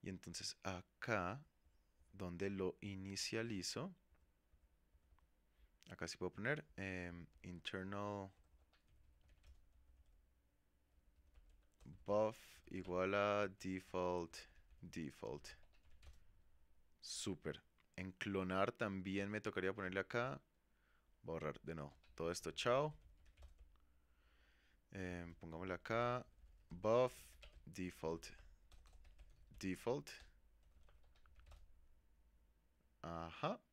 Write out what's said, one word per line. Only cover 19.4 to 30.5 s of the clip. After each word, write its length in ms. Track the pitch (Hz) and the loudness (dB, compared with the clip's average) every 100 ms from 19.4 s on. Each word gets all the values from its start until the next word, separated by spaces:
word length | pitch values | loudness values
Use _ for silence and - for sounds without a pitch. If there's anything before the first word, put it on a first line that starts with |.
tocaría 320 | 104 95 92 | 0 2 2
ponerle 280 | 98 92 92 | 2 2 2
acá, 400 | 95 120 123 139 _ _ _ _ _ - _ - | 2 2 2 -2 _ _ _ _ _ -20 _ -14
borrar 380 | - 82 78 - | -4 0 0 -2
de 120 | 71 | -4
nuevo 220 | 82 73 - - | -4 -6 -10 -20
todo 160 | - 82 | -2 0
esto, 200 | 90 85 | 0 -2
chao. 420 | - 120 127 151 147 - - - - - - - - - - - - - - - - - - _ | 2 6 6 4 -2 -18 -20 -20 -18 -18 -18 -20 -20 -20 -20 -20 -20 -20 -20 -20 -20 -20 -20 _
Em, 440 | 98 92 87 85 85 | -4 -2 -2 -6 -8
pongámosle 380 | 85 80 92 | -8 -6 -2
acá, 520 | 87 - 113 120 123 - - - - - | -2 2 2 4 0 -4 -16 -20 -20 -14
buff, 420 | 87 104 117 127 - - - - - | 0 6 8 8 2 -16 -16 -18 -16
default, 600 | - 82 92 - 80 85 - - - - - - - - - - - - - - | -12 -4 -4 -2 -2 -2 -4 -14 -18 -20 -20 -20 -18 -18 -18 -18 -20 -20 -18 -4
default. 520 | 95 90 - 139 147 - - - - | -2 0 2 0 -2 -12 -16 -20 -20